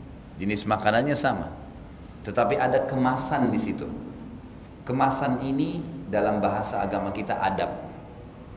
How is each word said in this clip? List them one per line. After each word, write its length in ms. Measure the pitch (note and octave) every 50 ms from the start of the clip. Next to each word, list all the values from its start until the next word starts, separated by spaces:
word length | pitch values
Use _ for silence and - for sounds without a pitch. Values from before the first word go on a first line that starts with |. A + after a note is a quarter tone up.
| - - - - - - - -
jenis 240 | F#2+ G#2 G#2+ G#2 -
makanannya 480 | A2 G#2+ G2+ G#2 G#2+ G#2+ A#2+ C3+ D3 C#3
sama, 400 | - - C3 G#2+ F2+ D#2 - - - - - - - - - - - - - - - -
tetapi 320 | G#2+ F#2+ A#2+ A#2+ - G#2+
ada 320 | - C3 B2+ C3 C3 - -
kemasan 640 | C3+ B2+ B2+ B2+ C3+ - - - D3+ C3+ B2 A2 -
di 80 | -
situ. 240 | - G2+ E2+ - - - - - - - - - - - - - - - - - - - - - - -
Kemasan 560 | B2+ C3+ C3+ C3+ C3+ - C#3+ C3 B2 B2 C3+
ini 400 | C3+ C3+ C#3+ D#3+ E3+ F3 E3+ - - - - - G2+
dalam 320 | G2+ G#2 G#2 G#2+ G#2 G#2
bahasa 400 | G2+ G2+ G2+ G#2+ G#2+ - - G2+
agama 320 | G2 F#2+ G2+ G2 G2 G2 G2
kita 240 | A2 G2 - G#2+
adab. 320 | G2 G2 F#2+ - E3 - - - - - - - - - - - - - - - - - - -